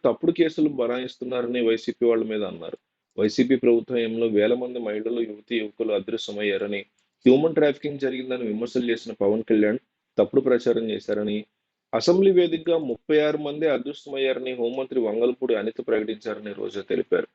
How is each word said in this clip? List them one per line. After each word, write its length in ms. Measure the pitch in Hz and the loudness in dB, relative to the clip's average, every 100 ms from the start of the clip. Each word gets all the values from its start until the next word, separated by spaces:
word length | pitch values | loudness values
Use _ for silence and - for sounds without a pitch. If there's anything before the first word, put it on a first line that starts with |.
తప్పుడు 280 | 127 110 165 | 0 0 0
కేసులు 360 | 165 160 156 151 | 2 0 2 0
బనాయిస్తున్నారని 920 | 135 120 123 127 - 123 123 120 123 | 0 -2 -2 -6 -10 -6 -4 -2 0
వైసీపీ 440 | 113 113 - - 120 | 2 0 -2 0 2
వాళ్ళ 180 | 113 | 2
మీద 180 | 110 107 | 0 -4
అన్నారు. 340 | 95 85 82 - _ _ _ - | -6 -8 -12 -14 _ _ _ -2
వైసీపీ 380 | 104 - 123 127 | 0 2 2 4
ప్రభుత్వంలో 720 | 123 117 110 120 113 113 117 | 4 4 2 -2 -2 0 2
వేల 280 | 104 107 | 4 4
మంది 240 | 123 123 123 | 2 -2 -6
మహిళలు, 420 | 110 107 113 120 | -6 -4 -4 -2
యువతీ 340 | 113 104 - 117 | -4 -8 -6 -4
యువకులు 360 | 107 - 110 | -4 -4 -2
అదృశ్యమయ్యారని, 880 | 101 95 110 - 104 104 98 104 101 - _ _ _ 123 | -2 -2 -6 -6 -4 -2 -2 -2 -6 -8 _ _ _ 6
హ్యూమన్ 280 | 135 160 | 6 4
ట్రాఫికింగ్ 440 | 156 147 139 147 143 | 2 2 0 -6 -4
జరిగిందని 460 | 131 127 127 127 113 | -4 -4 -6 -6 -4
విమర్శలు 400 | 107 120 127 120 | -4 -4 -2 -2
చేసిన 220 | 110 113 | -4 -6
పవన్ 300 | 107 101 110 | -2 0 0
కళ్యాణ్ 360 | 110 107 104 123 - _ _ - | 2 2 2 0 -8 _ _ 0
తప్పుడు 220 | 104 135 | 2 2
ప్రచారం 440 | 131 120 120 113 113 | 2 2 2 0 -2
చేశారని, 480 | 101 - 104 104 107 104 _ _ _ _ | -6 -4 -4 -2 -4 -6 _ _ _ _
అసెంబ్లీ 380 | 113 175 185 196 | 0 2 4 6
వేదికగా 480 | 180 170 165 165 165 | 6 4 0 -2 -2
ముప్పై 400 | 139 110 - 151 | -2 -6 0 2
ఆరు 180 | 151 151 | 2 0
మంది 280 | 147 147 160 | -4 -2 0
అదృశ్యమయ్యారని 840 | 127 139 139 143 135 135 131 127 | 0 -4 -12 -10 -2 -2 -2 -6
హోంమంత్రి 480 | 123 117 131 131 127 | -4 -4 -4 -4 -2
వంగలపూడి 540 | 110 110 120 123 123 | 0 2 0 0 0
అనిత 260 | 110 107 117 120 | 0 -2 -6 -2
ప్రకటించారని 680 | 110 107 107 110 104 107 | 0 -2 -6 -8 -8 -8
రోజా 280 | 101 104 101 | -8 -8 -8
తెలిపారు. 480 | 95 101 - 87 - | -4 -2 0 -2 -2